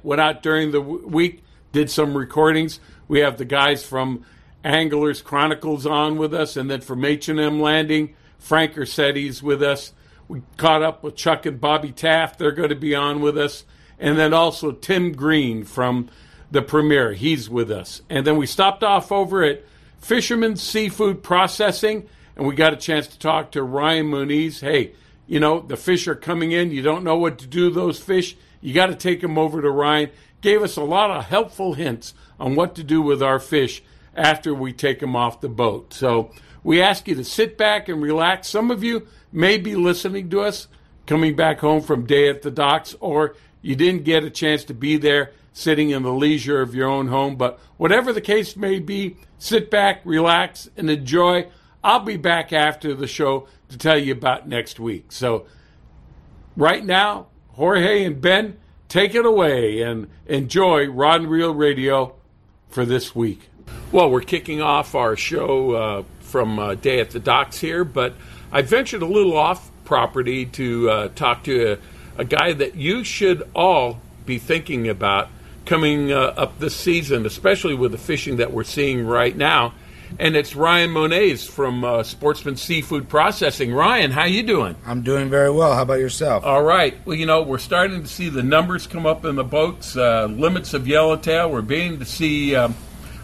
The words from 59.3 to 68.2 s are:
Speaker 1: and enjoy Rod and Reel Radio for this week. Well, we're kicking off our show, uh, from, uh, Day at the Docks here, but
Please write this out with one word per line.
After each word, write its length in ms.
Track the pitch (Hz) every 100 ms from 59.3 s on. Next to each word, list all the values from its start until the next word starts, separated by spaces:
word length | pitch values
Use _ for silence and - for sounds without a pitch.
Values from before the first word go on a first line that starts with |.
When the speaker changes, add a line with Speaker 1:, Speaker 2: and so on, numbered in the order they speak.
| 214 160 131 113 107
Speaker 1:
and 280 | 117 113 101 - -
enjoy 600 | 143 127 165 185 156 143
Rod 320 | 127 147 165
and 100 | 160
Reel 240 | 160 165
Radio 600 | 151 147 139 135 135 131 - _ _ _ _ _
for 160 | -
this 300 | 120 131 -
week. 340 | 117 117 95 - - - - -
Well, 180 | 185 160
we're 120 | 127
kicking 380 | - 170 139 151
off 360 | 151 143 143 139
our 200 | 117 107
show, 540 | - 156 131 135 131
uh, 320 | 117 107 101 92 -
from, 380 | - 131 110 107
uh, 160 | 104
Day 240 | 98 139 127
at 120 | 110
the 100 | 117
Docks 400 | 113 123 139 -
here, 240 | 160 170
but 300 | 170 127 127 -